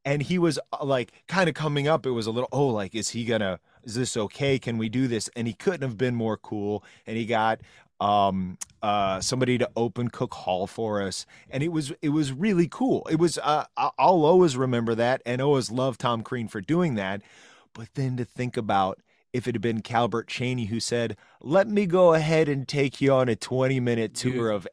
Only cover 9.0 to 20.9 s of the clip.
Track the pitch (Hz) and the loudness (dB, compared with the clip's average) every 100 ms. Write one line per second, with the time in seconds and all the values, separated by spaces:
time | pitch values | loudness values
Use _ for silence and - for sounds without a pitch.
9 | 98 95 - 127 127 123 120 - 117 120 | 0 -2 -4 -2 0 0 0 -2 -4 -2
10 | 120 - 123 - - 92 98 - 113 104 | -6 -4 -6 -6 -4 -4 -4 -6 -4 -4
11 | 98 90 - - - 131 160 160 139 165 | -4 -6 -12 -20 -10 -6 -4 -4 -6 -6
12 | 156 151 139 131 214 180 170 - 254 143 | -2 0 -2 -2 0 2 0 0 0 0
13 | - 156 170 143 143 151 131 - 139 - | 0 2 2 2 0 0 0 -2 -2 4
14 | 139 185 151 185 175 127 131 120 117 113 | 6 6 6 8 6 4 0 0 0 2
15 | 120 131 113 123 139 139 107 123 131 113 | 2 2 -2 -2 2 2 0 -2 -2 0
16 | 127 117 107 127 110 110 98 165 175 113 | -2 -2 -4 -6 -6 -8 -2 0 0 0
17 | 95 101 - - - - _ - 113 - | -2 -4 -10 -20 -20 -20 _ -18 -12 -6
18 | 131 123 120 - 123 123 107 101 95 - | -4 -4 -6 -6 -6 -4 0 2 2 -2
19 | _ _ _ 127 127 117 117 113 - 120 | _ _ _ -6 -2 -2 0 -2 0 0
20 | 120 113 - - 123 127 110 117 - | 2 0 -6 -6 -4 -4 -4 -4 -2